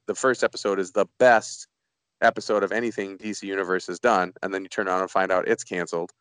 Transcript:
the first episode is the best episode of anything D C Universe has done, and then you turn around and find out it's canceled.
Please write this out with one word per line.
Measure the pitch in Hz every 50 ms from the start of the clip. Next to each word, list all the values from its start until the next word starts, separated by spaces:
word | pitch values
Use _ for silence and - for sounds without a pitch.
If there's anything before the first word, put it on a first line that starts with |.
| -
the | - 98
first | - - 131 120 - -
episode | - - - - 104 98 95
is | 92 87
the | - 107 95 - _ -
best | 127 127 117 110 - - - - - _ _ _ _ _ _ _ _ _ _ -
episode | - 113 - 107 - - 107 104
of | 98 90
anything | 98 117 120 113 104 - 98 95 98
D | 92 107 107 101
C | - 104
Universe | 98 98 98 95 87 92 90 - -
has | 90 -
done, | - 120 110 92 90 90 - -
and | - 95 95
then | 95
you | 95 -
turn | - - 101 95
around | 92 92
and | 95 -
find | - 95 95 95
out | 92 92 - -
it's | - - -
canceled. | - 117 113 87 - - 82 87 - - _